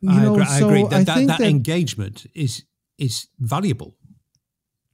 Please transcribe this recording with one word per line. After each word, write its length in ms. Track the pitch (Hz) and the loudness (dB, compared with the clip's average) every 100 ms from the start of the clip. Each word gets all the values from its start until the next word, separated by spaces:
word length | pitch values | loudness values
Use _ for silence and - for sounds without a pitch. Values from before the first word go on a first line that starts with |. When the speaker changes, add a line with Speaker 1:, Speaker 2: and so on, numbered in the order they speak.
Speaker 1:
you 180 | 190 185 | 0 4
Speaker 2:
I 40 | |
Speaker 1:
know, 100 | 208 | 4
Speaker 2:
agree, 120 | 208 190 | 2 2
I 140 | - | 0
Speaker 1:
so 100 | 214 | 2
Speaker 2:
agree. 140 | 202 | 2
That, 100 | 208 | 2
Speaker 1:
I 100 | 190 185 | 2 2
Speaker 2:
that, 100 | 240 | 2
Speaker 1:
think 120 | 277 | 2
Speaker 2:
that 100 | 277 | 2
Speaker 1:
that 80 | 226 | 2
Speaker 2:
engagement 800 | 147 120 175 135 - 98 104 - 165 | 0 0 -2 -4 -6 -10 -12 -18 -8
is, 280 | 131 - - _ _ _ | -6 -6 -16 _ _ _
is 300 | 135 - - - | -6 -6 -12 -10
valuable. 560 | 117 143 196 - 76 _ _ _ _ _ _ _ _ _ _ | -6 -2 -2 -4 -8 _ _ _ _ _ _ _ _ _ _